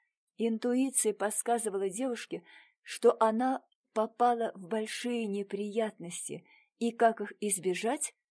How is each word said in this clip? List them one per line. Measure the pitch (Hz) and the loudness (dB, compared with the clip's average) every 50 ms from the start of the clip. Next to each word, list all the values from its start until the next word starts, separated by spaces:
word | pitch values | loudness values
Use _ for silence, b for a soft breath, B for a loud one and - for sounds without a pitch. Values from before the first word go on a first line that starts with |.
| _ _ _ _ _ _ _ | _ _ _ _ _ _ _
Интуиция | - 220 233 226 220 - 247 240 254 269 269 - - - 214 202 | -2 0 0 0 0 0 2 2 2 2 2 2 2 0 0 0
подсказывала | - 196 214 208 - - 240 233 233 233 214 185 196 196 190 | 0 -2 -2 -2 -2 0 0 0 0 0 -2 -2 -2 -2 -2
девушке, | 180 214 262 262 240 220 - - 170 175 B B B B B B B _ _ | -2 -2 -2 -2 -4 -4 -6 -8 -10 -10 B B B B B B B _ _
что | - - - - 233 233 233 | -14 -4 4 4 4 6 6
она | 226 220 220 226 254 262 269 254 - _ _ _ _ _ _ | 4 2 4 2 0 0 -2 -4 -6 _ _ _ _ _ _
попала | 226 220 220 - - 240 247 240 233 226 214 - | -2 -2 -2 0 2 4 4 4 2 0 -4 -4
в | 196 190 | -8 -8
большие | 165 214 220 220 220 - - - 247 240 233 226 | -4 -4 -4 -4 -4 -6 -6 -4 -2 -2 -2 -2
неприятности, | 208 196 202 202 196 - 196 208 208 202 226 220 214 - - 170 175 180 - - - - 170 b b b b b b b _ | -2 -2 -4 -4 -4 -4 -4 -4 -2 0 0 0 0 -2 -8 -12 -10 -10 -10 -10 -10 -10 -12 b b b b b b b _
и | 233 233 | -2 -2
как | 226 - 233 226 220 - | 4 4 4 4 4 2
их | 208 202 - - | -4 -8 -6 -4
избежать, | 208 208 196 175 160 185 180 180 196 226 277 294 - - - _ _ _ | -2 -2 -2 0 0 0 -2 0 0 -2 -2 -2 -4 -6 -8 _ _ _